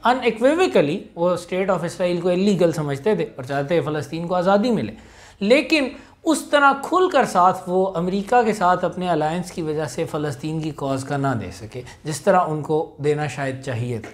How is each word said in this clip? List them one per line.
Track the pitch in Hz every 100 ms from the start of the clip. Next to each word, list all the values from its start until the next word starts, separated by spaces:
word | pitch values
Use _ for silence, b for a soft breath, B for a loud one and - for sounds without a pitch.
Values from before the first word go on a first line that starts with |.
| 226
unequivocally | 262 240 220 254 311 370 - 147 180 - -
वो | 262 262
State | 262 185 190
of | 180
Israel | 165 - 180 175
को | 180
इलीगल | 180 196 185 175
समझते | 156 147 139 214 208
थे |
और | 151 - 127
चाहते | 139 143 170
थे |
फ़लस्तीन | 147 151 - 160 170
को | 180
आज़ादी | 180 202 240
मिले, | 208 120 - B B B B
लेकिन | 196 269 - 311 262 B B B -
उस | 302 -
तरह | 294 277
खुलकर | 269 - 339 370 294 220
साथ | 190 180 180 -
वो | 185
अमेरिका | 190 190 180 196 202 247
के | 220
साथ | 202 180 180
अपने | 175 170 180
अलायंस | 165 151 170 175
की | -
वजह | 156 151 151
से | - 160
फ़लस्तीन | 160 147 131 156 160
की | 156
कॉज | 147 139 135
का | 135 143
ना | 139
दे | 120 92
सके, | 87 107 127 123 B 147
जिस | 151 -
तरह | 185
उनको | 165 151 143 156 165 -
देना | 143 147 151
शायद | - 135 127
चाहिए | - 117 123 117
था। | -